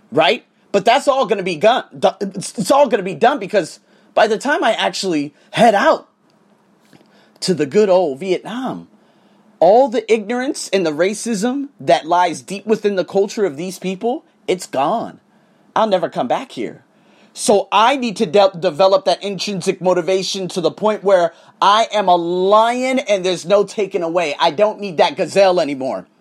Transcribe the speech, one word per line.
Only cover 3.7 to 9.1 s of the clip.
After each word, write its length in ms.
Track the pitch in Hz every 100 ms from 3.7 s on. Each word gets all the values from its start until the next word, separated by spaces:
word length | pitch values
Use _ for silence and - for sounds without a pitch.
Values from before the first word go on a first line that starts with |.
| - _ _ _
by 120 | - 214
the 120 | 214
time 260 | 254 311
I 80 | 262
actually 600 | 170 196 180 190 156 147 - _
head 240 | - 226
out 340 | 202 285 269 - _ _ _ _ _ _ _ _ _ _ _ _ _
to 120 | -
the 120 | 175 147
good 240 | 190 214
old 300 | 185 170 131
Vietnam, 680 | 190 170 - 233 262 95 85 _ _